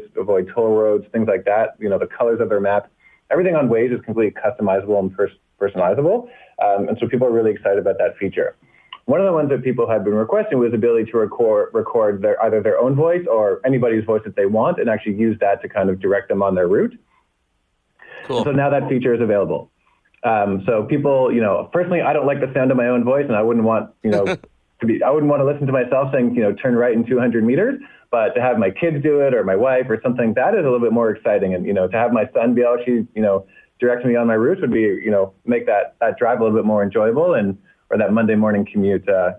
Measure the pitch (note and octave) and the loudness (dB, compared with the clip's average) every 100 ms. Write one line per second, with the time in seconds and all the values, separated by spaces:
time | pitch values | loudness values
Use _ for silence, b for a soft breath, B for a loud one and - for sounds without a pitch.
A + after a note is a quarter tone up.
0 | - - G2+ F#2+ F#2 A#2+ A2 G#2+ G#2+ G#2 | -4 -8 -2 -2 -2 -2 0 2 2 0
1 | - A2+ G#2+ F#2+ G2+ G#2+ A2 - G#2 F#2 | -2 -4 -2 -2 0 0 -2 -4 -4 -2
2 | - - A#2+ A2+ G#2 G#2 G2+ G2+ - _ | -4 -2 -2 0 0 0 0 -2 -4 _
3 | b b b D#3 F#3 E3+ A#2 A2+ B2 A#2 | b b b 0 0 0 0 0 0 -2
4 | - A2 G#2+ - G#2 - G2+ F#2+ G2+ G#2 | -4 -2 -2 -2 -6 -2 -2 0 0 -2
5 | F#2+ F#2+ G2+ - _ - G2 F#2+ F2+ B2+ | -2 -2 -4 -6 _ -6 -4 0 0 0
6 | D#3 B3 B3 B B B G#2 G2+ G2 A2+ | 0 0 -4 B B B 0 0 -2 -4
7 | A#2+ B2 B2 A#2 A2 G2+ G2+ G2 F#2+ F#2+ | -2 0 2 2 0 0 0 2 2 2
8 | G2+ - G2 - - - B B B B | -2 -2 -6 -4 -4 -6 B B B B
9 | - D#3+ G3 E3 C#3+ C3 B2+ A#2+ A2 A2 | -2 0 2 2 0 -2 -2 -2 0 0
10 | G2 G#2+ A2 G#3+ F3+ C3+ A#2 A2+ A#2 A#2 | 0 0 0 0 0 0 0 2 2 2
11 | A2+ A#2 G#2 - A2+ G#2 G2 A2+ - A#2 | 0 -2 -2 0 2 2 0 -2 -2 0
12 | G#2+ G2 G#2 - A2+ G#2+ G#2 G2+ B2 C#3 | 0 0 0 0 0 0 2 2 2 2
13 | E3 F3+ F3 A2+ G#2 F#2+ C3 C3 A#2+ A2 | 0 0 0 0 0 0 0 0 0 0
14 | G#2 G#2+ G#2 G2+ G2 A2 C#3+ F3 A#2 G#2+ | 0 -2 -2 -2 0 0 0 0 -2 -4
15 | A2 G2+ A2+ G#2 G2+ G2+ G2 G#2 F#2+ F#2+ | -4 -2 -2 0 -2 -2 -4 -2 -2 0
16 | G2 G2 - G2 G2 F#2 F2+ A2+ A#3+ - | 0 -2 -2 -2 0 0 2 2 0 -6
17 | _ _ _ _ _ _ _ _ _ _ | _ _ _ _ _ _ _ _ _ _
18 | B B B B2 C#3+ C3+ C#3 C#3 - B2+ | B B B -4 0 0 2 0 0 0
19 | B2+ A#2 A2 G2+ E2 D2 - _ _ _ | 0 0 2 2 0 -4 -8 _ _ _
20 | _ _ A#2+ A2 G2+ G2 F#2+ A2 G#2+ D3 | _ _ -2 0 0 -2 -2 -2 0 0
21 | C#3+ C3+ B2+ A#2+ G#2 F#2 - E3+ F3 F3 | 0 2 2 2 2 0 -2 -2 0 0
22 | C#3 D3+ C3+ C#3+ C3 C#3 C3 B2+ A#2+ B2 | 0 0 0 -2 -2 0 2 2 2 2
23 | A#2+ C#3 C#3+ G#2 A2+ A#2 A2+ A2 G#2+ _ | 2 0 0 0 0 2 2 0 -4 _
24 | A2 G2+ G2 F3+ - _ _ - A2+ - | -2 0 0 -4 -8 _ _ -6 -2 0
25 | - D3+ D3 C#3+ C#3 C#3+ C3+ C3 B2 C3+ | 2 2 2 2 0 0 0 0 0 0
26 | C#3 C#3 A#2+ B2 G#2 G2+ B2+ A#2+ B2 A2+ | 0 0 0 2 0 0 0 2 2 0
27 | A#2 B2 B2 A2+ A2+ C#3 A#3+ C#4+ B B | 0 0 0 2 2 2 0 -4 B B
28 | B A#2 G#2+ B2 B2 A2+ G2 - E3+ D3 | B -2 0 0 0 0 0 0 -2 0
29 | D3+ C#3+ C#3 A#2+ F#2+ F#2+ C3 B2+ B2+ A2 | 0 2 2 2 2 2 2 0 0 -2
30 | B2+ B2 A2+ A2+ D#3 G#3+ C#3+ B2 A#2 A#2 | -2 -2 0 0 0 2 2 0 2 2
31 | A2+ G#2 A#2 G#2 F#2+ F2+ G2 G2 F#2 A2+ | 0 0 0 0 0 -2 -2 -2 0 0
32 | A#2+ A#2+ - B2+ A#2 A#2+ A#2+ A#2+ B2 A#2 | 0 0 0 0 0 2 2 0 0 -2
33 | A#2 G#2+ G#2 G2 - b b b B2 A#2+ | -2 -2 0 0 -4 b b b 0 0
34 | B2 A#2+ A#2 A2 C3 F#3+ C#3 A2 G#2+ F#2 | 0 0 2 2 2 0 0 0 0 0
35 | G#2+ G2+ F#2+ - A#2 A#2+ A#2 G2+ - - | -2 0 -2 -4 -4 -2 0 -2 -2 -2
36 | A#2 - A2+ A#2+ A2 G#2+ G#2 G#2+ G2+ A2+ | -2 0 0 2 2 2 2 0 0 2
37 | A2 A#2 F3 C3+ G2 G2 b b b G#2 | 2 2 2 0 -2 -6 b b b -2
38 | G2+ A2 A2 G#2+ G#2+ G2+ G2+ G#2+ G2 F#2+ | 2 2 2 2 2 0 -2 -2 0 0
39 | G2+ F#2+ F2+ | 0 0 0